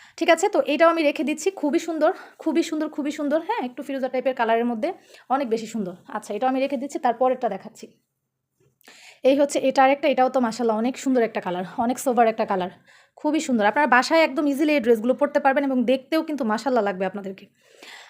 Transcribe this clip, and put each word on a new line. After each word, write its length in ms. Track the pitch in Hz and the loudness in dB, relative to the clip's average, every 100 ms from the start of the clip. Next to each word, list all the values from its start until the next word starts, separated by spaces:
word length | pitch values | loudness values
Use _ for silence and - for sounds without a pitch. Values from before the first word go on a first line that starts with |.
| - - | -20 -4
ঠিক 120 | 330 | 2
আছে? 200 | 330 403 | 4 4
তো 120 | 339 262 | 0 0
এটাও 240 | 294 330 | 4 4
আমি 140 | 330 | 4
রেখে 200 | 294 294 | 0 0
দিচ্ছি, 280 | 277 302 392 | -4 -2 -4
খুবই 280 | - 294 330 | -2 -2 -2
সুন্দর, 340 | 339 320 311 392 - - | -2 0 0 0 -10 -8
খুবই 260 | 330 311 | -2 -2
সুন্দর, 260 | 320 311 311 | -2 -4 -6
খুবই 220 | 311 285 | -6 -6
সুন্দর, 280 | 302 294 311 330 | -6 -2 -2 -2
হ্যাঁ, 180 | 453 254 | -4 -6
একটু 180 | 247 | -8
ফিরোজা 260 | 277 269 254 | -8 -6 -4
টাইপের 260 | 254 262 247 | -2 -4 -2
কালারের 300 | 220 233 240 | 0 2 0
মধ্যে 280 | 226 294 381 _ - _ | -2 -4 -6 _ -20 _
অনেক 200 | 262 262 | -2 -2
বেশি 180 | 220 220 | -4 -4
সুন্দর। 280 | 220 180 185 - | -6 -6 -10 -12
আচ্ছা, 260 | 208 - | -12 -8
এটাও 160 | 208 262 | -2 0
আমি 100 | 262 | 0
রেখে 180 | 269 277 | 0 -2
দিচ্ছি, 220 | 277 330 | -6 -2
তারপরেরটা 500 | 247 226 254 247 233 | -2 2 0 0 -2
দেখাচ্ছি। 380 | 190 214 - - _ _ _ _ _ _ _ _ _ - - - - | -6 -10 -20 -20 _ _ _ _ _ _ _ _ _ -20 -20 -20 0
এই 160 | 262 277 | 2 4
হচ্ছে 200 | 285 302 | 2 2
এটা 240 | 269 262 | 0 4
আরেকটা, 240 | 262 285 302 | 4 4 2
এটাও 220 | 254 254 | 2 2
তো 100 | 262 | 2
মাশাআল্লাহ 380 | 233 220 233 214 | -2 -2 -2 0
অনেক 200 | 240 247 | -2 -4
সুন্দর 240 | 277 254 | -2 0
একটা 200 | 226 226 | 0 -2
কালার, 220 | 190 175 175 - | -6 -6 -6 -4
অনেক 220 | 233 254 | -2 -2
সোবার 280 | 277 240 226 | 0 4 2
একটা 180 | 226 208 | 2 -2
কালার, 240 | 196 180 - _ _ _ _ | -2 -4 -8 _ _ _ _
খুবই 240 | 302 302 | -2 -2
সুন্দর। 260 | 320 240 208 | 0 2 2
আপনারা 220 | 247 294 | 2 4
বাসায় 340 | 247 262 330 | 4 4 2
একদম 260 | 311 269 294 | 2 0 -2
ইজিলি 260 | 269 311 | 0 2
এই 60 | 294 | 2
ড্রেসগুলো 340 | 233 226 240 | 2 2 2
পরতে 260 | 262 285 285 | 0 0 2
পারবেন 240 | 277 269 | 2 2
এবং 200 | 277 254 | 0 0
দেখতেও 400 | 220 262 - 320 | 2 0 0 -2
কিন্তু 200 | 311 285 | -2 -4
মাশাআল্লাহ 400 | 220 220 269 247 | -2 -2 0 0
লাগবে 220 | 202 185 190 | 0 -2 -4
আপনাদেরকে। 400 | 202 196 190 - _ _ _ - - | -6 -10 -14 -18 _ _ _ -20 -20